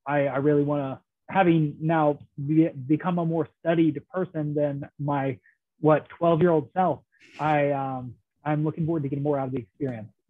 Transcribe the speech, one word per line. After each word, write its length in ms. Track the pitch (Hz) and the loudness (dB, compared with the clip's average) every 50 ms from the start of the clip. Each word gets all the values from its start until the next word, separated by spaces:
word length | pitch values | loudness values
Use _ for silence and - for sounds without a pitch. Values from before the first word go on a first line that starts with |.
| - | -6
I, 200 | 139 147 147 139 | -2 0 0 0
I 100 | 139 127 139 | 0 0 0
really 240 | 135 151 147 147 143 | 2 2 4 4 2
wanna, 360 | 143 147 143 139 135 131 - _ _ _ _ _ - | 0 0 -2 -4 -6 -8 -10 _ _ _ _ _ -2
having 480 | - 196 190 175 165 160 156 147 - - | 2 2 4 4 4 4 2 0 -2 -4
now 380 | 160 156 165 160 151 147 147 147 - _ _ 147 139 | -2 0 2 2 2 2 0 -2 -6 _ _ -8 -4
be-, 220 | 143 156 160 165 165 | 0 4 4 4 2
become 500 | - 143 123 131 151 151 - 185 175 175 | 0 -4 -2 -2 -2 0 0 -2 -2 -2
a 80 | 170 | -2
more 200 | 165 160 165 147 - _ _ | -2 -2 -2 -4 -6 _ _
studied 400 | - 165 170 165 165 156 135 147 - _ | -2 0 2 2 2 2 0 -2 -8 _
person 460 | - 185 180 185 - 156 151 147 147 | -6 -6 -6 -6 -6 -6 -6 -4 -2
than 340 | 147 147 143 139 143 147 - _ - | -2 -2 -2 -2 -6 -10 -12 _ -8
my, 400 | 143 147 143 139 135 135 131 - _ _ _ _ _ _ _ - | -4 -4 -2 -2 -2 -4 -4 -6 _ _ _ _ _ _ _ 0
what, 280 | 156 151 151 143 - - | 4 4 4 4 2 -4
twelve-year-old 600 | - - 170 170 170 156 180 175 165 156 127 - - | -8 -2 2 2 4 4 4 4 4 2 0 -2 -2
self, 260 | 180 185 170 135 92 _ _ _ _ _ - - - | 0 0 0 0 -4 _ _ _ _ _ -18 -10 -4
I, 340 | 147 156 151 147 143 143 143 | -2 0 2 2 2 2 0
um, 420 | 135 135 135 131 127 127 123 110 _ _ _ _ _ - | -2 -4 -6 -8 -8 -10 -12 -16 _ _ _ _ _ -4
I'm 200 | 147 156 151 151 | -2 -2 0 0
looking 220 | 156 147 - 160 | -2 -2 -2 -2
forward 160 | 151 170 160 139 | -2 -2 -2 -2
to 60 | 135 | -4
getting 120 | 143 139 143 | -4 -2 -2
more 160 | 151 147 139 | -2 -2 -2
out 100 | 135 131 | -2 -4
of 40 | 131 | -6
the 60 | 123 | -8
experience 500 | 113 - _ - 147 131 120 110 104 - _ _ _ - | -8 -10 _ -8 -6 -6 -6 -8 -12 -16 _ _ _ -6